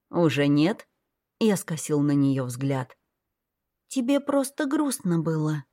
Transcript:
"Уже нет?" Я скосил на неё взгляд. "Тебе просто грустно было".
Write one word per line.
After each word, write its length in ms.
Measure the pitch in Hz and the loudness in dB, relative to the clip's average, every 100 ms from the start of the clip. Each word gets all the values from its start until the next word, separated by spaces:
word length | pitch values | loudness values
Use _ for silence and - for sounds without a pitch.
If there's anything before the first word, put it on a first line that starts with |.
| _ | _
"Уже 380 | 170 165 135 143 | 0 2 2 2
нет?" 400 | 147 160 233 - _ _ _ _ - | 4 2 0 -10 _ _ _ _ -2
Я 180 | 226 185 | 0 0
скосил 420 | - 156 - 147 | -4 -8 -2 0
на 120 | 147 | 2
неё 340 | 143 139 135 123 | 2 2 0 -4
взгляд. 520 | 123 135 135 123 - _ _ _ _ _ _ _ _ - | -4 -4 -4 -6 -14 _ _ _ _ _ _ _ _ -10
"Тебе 320 | 262 240 277 | -4 0 0
просто 460 | 285 277 269 - 294 | 2 0 0 -4 -2
грустно 540 | 302 294 - 180 170 | 0 -2 -2 -2 0
было". 460 | 160 160 151 151 - | 0 -2 -2 -4 -8